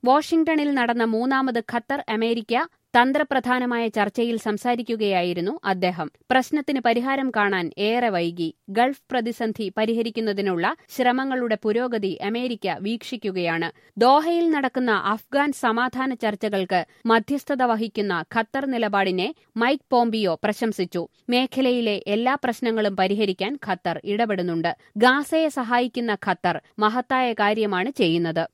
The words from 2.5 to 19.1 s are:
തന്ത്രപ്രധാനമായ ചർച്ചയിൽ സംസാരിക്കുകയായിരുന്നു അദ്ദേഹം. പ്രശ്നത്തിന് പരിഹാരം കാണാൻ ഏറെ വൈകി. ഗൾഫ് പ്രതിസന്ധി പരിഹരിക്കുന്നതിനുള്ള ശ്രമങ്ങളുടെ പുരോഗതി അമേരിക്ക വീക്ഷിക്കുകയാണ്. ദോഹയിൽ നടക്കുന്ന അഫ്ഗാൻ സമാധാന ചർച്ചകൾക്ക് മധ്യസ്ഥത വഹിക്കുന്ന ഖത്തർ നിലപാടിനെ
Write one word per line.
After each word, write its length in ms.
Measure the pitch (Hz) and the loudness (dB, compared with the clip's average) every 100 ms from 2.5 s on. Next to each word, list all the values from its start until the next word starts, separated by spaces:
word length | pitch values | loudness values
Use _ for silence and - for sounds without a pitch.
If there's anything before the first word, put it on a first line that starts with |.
| 233 330 _ _ | -2 -2 _ _
തന്ത്രപ്രധാനമായ 880 | 240 254 277 302 262 247 254 247 240 233 | 4 4 2 0 0 0 -2 0 -2 -2
ചർച്ചയിൽ 500 | 220 202 214 233 233 | 0 -2 0 -2 -2
സംസാരിക്കുകയായിരുന്നു 1160 | 214 208 247 240 233 226 214 190 180 175 175 311 | -2 -2 0 -2 -2 -2 0 2 0 -2 -2 -4
അദ്ദേഹം. 440 | 190 190 180 175 156 _ _ | -2 0 0 -2 -8 _ _
പ്രശ്നത്തിന് 520 | 254 254 302 277 277 | 2 2 -2 -2 0
പരിഹാരം 480 | 240 233 247 269 269 | 2 2 0 -2 -2
കാണാൻ 360 | 226 202 196 170 - | 0 2 2 -2 -2
ഏറെ 300 | 202 233 240 | 0 0 0
വൈകി. 380 | 185 170 170 160 - - | 0 -2 -2 -6 -6 -6
ഗൾഫ് 340 | 196 247 277 _ | 0 0 0 _
പ്രതിസന്ധി 600 | 254 233 233 226 214 208 | -4 -2 -4 -4 -4 -6
പരിഹരിക്കുന്നതിനുള്ള 960 | 190 220 226 233 226 226 202 196 175 180 311 _ | -2 -2 0 -2 -2 -2 0 0 0 0 -2 _
ശ്രമങ്ങളുടെ 680 | - 247 254 269 254 240 214 | 0 2 2 0 -2 -2 -2
പുരോഗതി 560 | 220 214 254 233 196 175 | 0 0 0 -2 -4 -4
അമേരിക്ക 520 | 202 233 247 233 190 156 | -4 -4 -4 -4 -4 -4
വീക്ഷിക്കുകയാണ്. 880 | 196 226 - 240 214 185 170 165 165 - _ - | -4 -6 -8 -8 -6 -4 -2 -2 -4 -8 _ 2
ദോഹയിൽ 480 | 233 285 311 339 339 | 6 6 4 0 2
നടക്കുന്ന 420 | 311 262 262 247 208 - | 2 0 -2 0 0 0
അഫ്ഗാൻ 440 | 214 - 277 294 277 | -4 -2 0 0 0
സമാധാന 540 | 240 220 254 254 262 254 | 0 0 -2 -2 -4 -2
ചർച്ചകൾക്ക് 680 | 220 208 220 202 185 185 - _ 226 | -2 -2 -2 -2 0 0 -2 _ 2
മധ്യസ്ഥത 560 | 226 214 285 - 285 | 2 4 -4 -2 0
വഹിക്കുന്ന 520 | 254 220 226 - 208 175 160 | 0 0 -2 -2 -2 -2 -2
ഖത്തർ 360 | 233 226 269 277 | -4 -2 -4 -4
നിലപാടിനെ 640 | 247 220 202 190 | -2 0 2 0